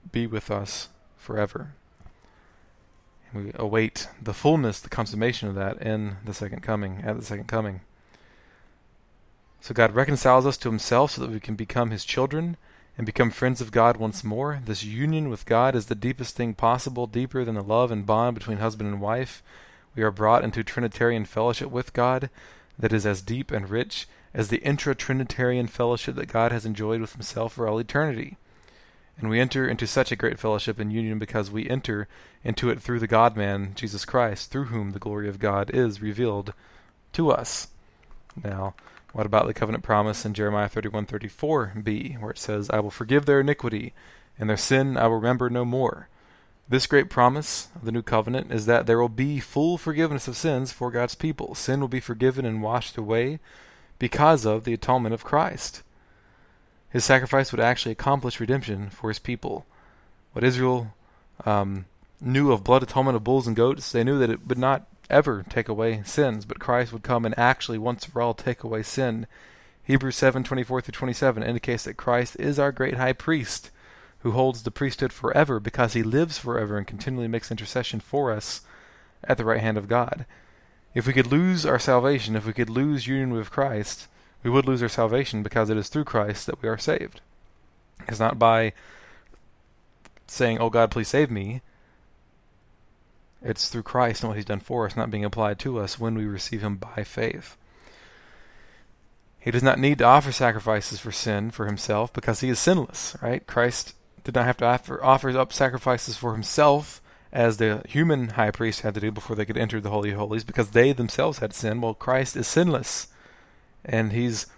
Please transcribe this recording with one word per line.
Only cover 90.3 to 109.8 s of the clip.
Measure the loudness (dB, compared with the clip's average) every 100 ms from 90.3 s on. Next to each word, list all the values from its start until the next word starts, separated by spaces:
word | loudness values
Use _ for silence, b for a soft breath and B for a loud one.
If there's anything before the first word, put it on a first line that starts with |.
| 0 2 2
"Oh | 2
God, | 4 4
please | 2 0
save | 2 2
me," | 0 -6 -8 -12 b b b b b _ _ _ _ _ _ _ _ _ _ _ _ -8
it's | -4 -4
through | -6
Christ | -2 2 2 0
and | -4
what | -6
he's |
done | -6 -6
for | -4 -4 -2
us, | -2
not | -4
being | -2
applied | -4 0 -2 -2
to | -4 -4
us | -4 -4
when | -4 -2
we | -4
receive | -6 -6 -4
him | -4 -6
by | -8 -10
faith. | -8 -4 -4 -6 -14 -20 b b b b b b b b b b b b b b _ _ _ _
He | -2
does | 2
not | 4 4
need | 4 6
to |
offer | 8 8 6
sacrifices | 2 2 2 0 0 -2 -8
for | -8
sin | -6 -2 -2 -2
for | -4 -4
himself | -4 -2 0 0
because | -4 -2 0
he | 0
is | 2
sinless, | 4 4 2 -6 -10 -6
right? | -4 -4 -2
Christ | 2 2 0 -8 -14 _ -14
did | -2
not | 2 2
have | 4
to |
offer, | 4 2 0 0
offer | 6 6 4 0
up | 0
sacrifices | 2 0 2 0 0 -2 -6
for | -4
himself | -4 -2 4 6 6 2 -16 b b b
as | 2 2 4
the | 2 0 -2
human | 2 2 2 0
high | 0 0
priest | 2 -2 -2
had | -4
to | -2
do | -4
before | -4 -6 -4
they |
could | -4 -2
enter | -2 -2